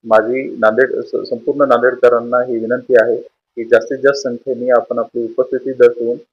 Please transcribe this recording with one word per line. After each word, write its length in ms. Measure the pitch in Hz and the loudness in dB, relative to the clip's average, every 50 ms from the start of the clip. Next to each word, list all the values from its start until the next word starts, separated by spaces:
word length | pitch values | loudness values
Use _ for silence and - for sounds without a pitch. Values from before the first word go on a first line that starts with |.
| _ | _
माझी 520 | 113 110 113 110 117 123 131 135 - - - | 2 2 2 2 2 -4 -4 -6 -8 -4 0
नांदेड, 420 | 110 110 110 127 131 127 - 117 | 0 2 4 2 0 0 0 -8
स-, 280 | 117 - - - - - | -8 -6 -6 -6 -6 -6
संपूर्ण 400 | 123 117 - 151 139 143 143 131 | -8 -6 -4 -4 0 0 2 2
नांदेडकरांना 760 | 120 123 123 127 123 - - 120 120 117 117 120 120 123 123 | 2 2 2 0 0 4 2 4 4 2 -2 -2 -2 -2 -2
ही 140 | 127 120 113 | -2 -4 -6
विनंती 360 | 110 110 123 123 120 - 131 113 | -2 -4 -4 -4 -2 2 4 4
आहे 160 | 110 120 113 120 - - _ _ _ _ _ | 4 4 0 -4 -6 -14 _ _ _ _ _
की 80 | 120 113 | -12 -2
जास्तीत 340 | 113 120 113 113 - 143 131 | 2 2 2 2 -2 -8 0
जास्त 300 | 127 139 139 139 - 131 | 0 0 0 0 -4 -8
संख्येने 420 | 120 117 _ 135 127 117 123 127 | -8 -8 _ -8 -6 -4 0 2
आपण 280 | 123 117 - - 123 120 | 2 2 2 0 -4 -6
आपली 260 | 113 - _ 120 117 | -6 -6 _ -6 -6
उपस्थिती 480 | 113 - - 127 - 135 127 - 135 | -4 -2 -4 -2 -2 -2 -6 -4 -6
दर्शवून 440 | 131 123 123 120 120 120 120 117 120 - - _ | 0 4 4 4 4 2 -4 -6 -6 -6 -10 _